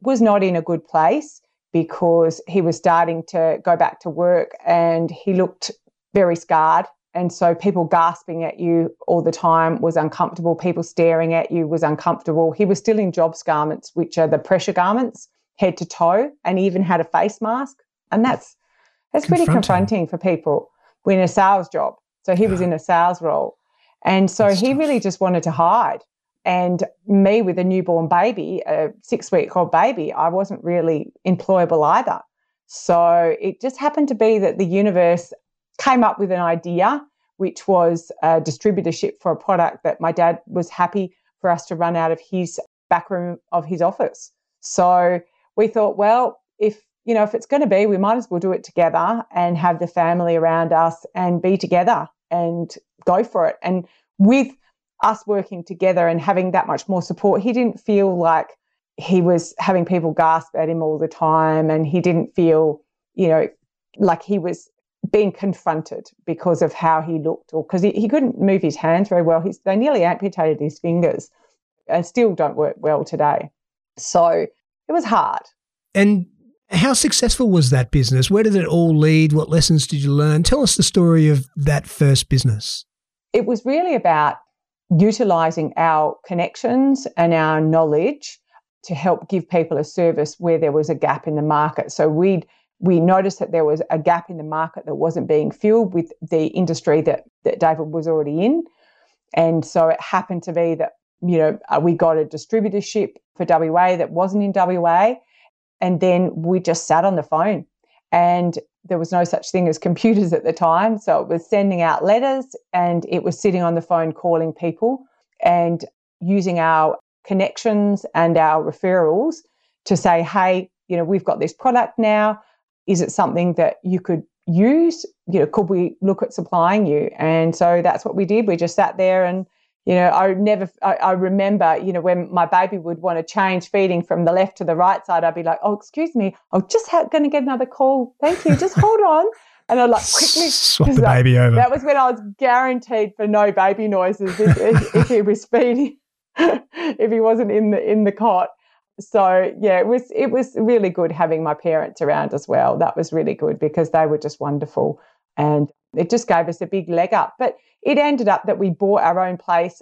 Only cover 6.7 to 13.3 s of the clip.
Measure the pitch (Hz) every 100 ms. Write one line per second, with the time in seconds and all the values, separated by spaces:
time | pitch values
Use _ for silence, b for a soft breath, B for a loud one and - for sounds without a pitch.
6.7 | 165 - _ _ 175 175 - 170 170 202
7.7 | 180 160 170 170 170 - 165 165 - 170
8.7 | 165 165 - - 170 165 - 170 165 165
9.7 | 165 165 165 156 - 165 - 170 165 180
10.7 | 170 165 - 165 165 165 165 - 170 151
11.7 | 160 151 151 139 135 165 156 160 156 196
12.7 | 196 - 214 185 175 165